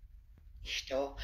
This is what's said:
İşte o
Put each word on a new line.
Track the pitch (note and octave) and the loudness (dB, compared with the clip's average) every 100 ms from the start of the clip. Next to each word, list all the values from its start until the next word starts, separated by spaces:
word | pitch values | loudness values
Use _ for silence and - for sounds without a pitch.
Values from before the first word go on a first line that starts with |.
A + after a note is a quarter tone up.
| - - - - - - | -14 -14 -16 -16 -14 -8
İşte | - - - C3+ | 0 0 4 4
o | C#3 C#3 | 4 2